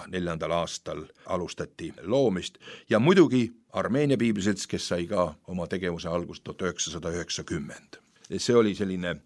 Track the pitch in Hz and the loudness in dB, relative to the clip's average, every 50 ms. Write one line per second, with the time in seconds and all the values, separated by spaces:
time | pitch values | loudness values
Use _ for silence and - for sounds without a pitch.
0 | - - 87 92 87 85 82 80 80 78 85 85 82 78 - - - - 80 78 | -6 -6 -6 -4 -2 -2 -2 -4 -2 0 0 0 0 -2 -6 -10 -10 -10 -8 -8
1 | 78 - - _ - - 90 90 87 80 - - 78 - - - 85 80 - - | -10 -12 -16 _ -8 -6 -4 -4 -4 -6 -6 -8 -10 -10 -10 -10 -12 -12 -12 -10
2 | - 90 117 139 139 113 95 90 80 - - _ - - - - - - 113 107 | -4 0 2 4 4 4 2 0 -4 -8 -12 _ -18 -20 -20 -18 -2 2 2 4
3 | 120 - 202 196 165 123 123 127 117 113 - - _ _ - 107 90 87 110 139 | 6 8 8 8 8 8 6 4 2 0 -2 -10 _ _ -4 -2 -2 0 2 2
4 | 147 143 135 107 117 117 107 101 92 107 101 - - - - 87 - - 90 87 | 4 4 4 4 4 2 2 2 2 0 0 0 -4 -4 -4 -4 -2 -2 -2 -2
5 | 87 85 104 95 90 80 76 - _ - 90 90 85 78 104 92 92 90 85 82 | -2 0 0 0 0 0 -2 -8 _ -8 -6 -6 -4 -4 -4 -2 -2 -2 -4 -4
6 | 85 85 82 87 87 - 80 - - - 78 - 95 87 85 - - 80 87 85 | -4 -2 -2 -2 -2 -4 -8 -12 -12 -12 -8 -4 -4 -4 -2 -4 -6 -6 -6 -6
7 | 78 82 85 87 80 - - - - - - 80 71 - - - - _ - - | -6 -4 -4 -4 -4 -6 -6 -8 -6 -6 -6 -6 -6 -8 -12 -16 -18 _ -20 -20
8 | _ _ _ _ - - 101 92 - - 120 120 113 104 92 92 101 95 92 90 | _ _ _ _ -12 -8 -6 -2 0 4 6 6 6 4 2 0 -2 -4 -2 -2
9 | 87 87 85 76 - | -4 -4 -4 -6 -10